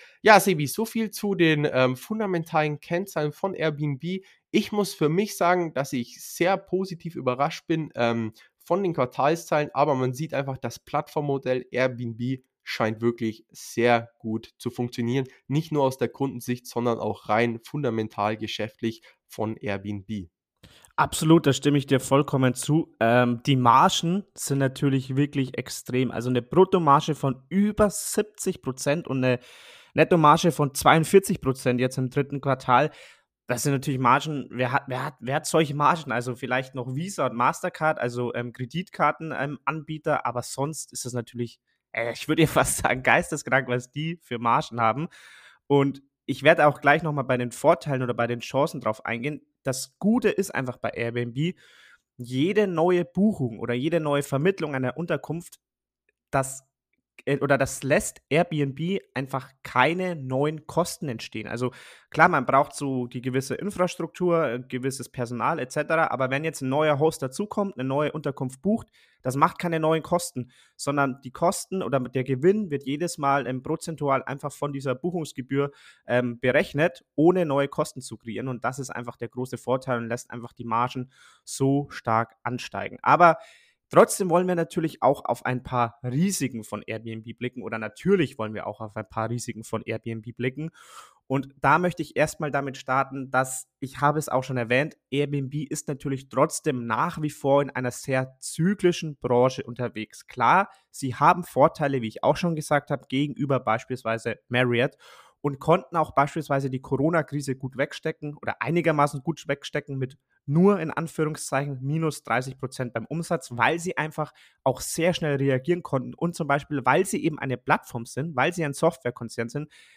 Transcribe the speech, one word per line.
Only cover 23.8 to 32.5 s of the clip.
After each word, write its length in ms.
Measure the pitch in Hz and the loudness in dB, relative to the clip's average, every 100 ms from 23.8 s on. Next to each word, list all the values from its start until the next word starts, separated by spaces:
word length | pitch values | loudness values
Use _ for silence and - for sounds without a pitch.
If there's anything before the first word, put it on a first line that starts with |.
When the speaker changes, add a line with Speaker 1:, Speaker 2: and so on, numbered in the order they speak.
| 185 - 170 190 - - | 6 2 0 -2 -4 -8
Speaker 2:
sind 240 | - 139 | -4 0
natürlich 560 | 135 135 143 135 131 135 | 0 0 0 0 0 0
wirklich 420 | 143 143 131 - | 0 0 -4 -6
extrem. 540 | - - - 123 123 | -10 -10 -4 -2 0
Also 180 | - 123 | -2 -2
eine 140 | 123 | -2
Bruttomarge 720 | 120 165 185 185 151 139 - 147 | 2 4 6 4 6 6 4 -2
von 280 | 139 127 - | -2 -2 -2
über 400 | 190 208 208 208 | 0 2 4 2
siebzig 720 | - - - 208 - 190 185 | 0 -4 -4 -4 -4 -6 -4
Prozent 460 | 135 127 143 160 - | -6 -4 -2 -2 -2
und 160 | 131 | 0
eine 160 | 127 123 - - - - - - | 2 0 -4 -20 -20 -20 -2 2
Nettomarge 560 | 156 175 147 160 175 | 4 6 8 8 4
von 240 | - 143 - | 2 0 4
zweiundvierzig 680 | 143 160 156 196 196 185 | 6 6 8 6 6 0
Prozent 380 | 131 131 127 123 | -2 -2 0 0
jetzt 180 | 127 131 | 0 0
im 140 | 127 | -2
dritten 300 | 143 139 143 | -2 -2 -4
Quartal. 500 | 139 | -2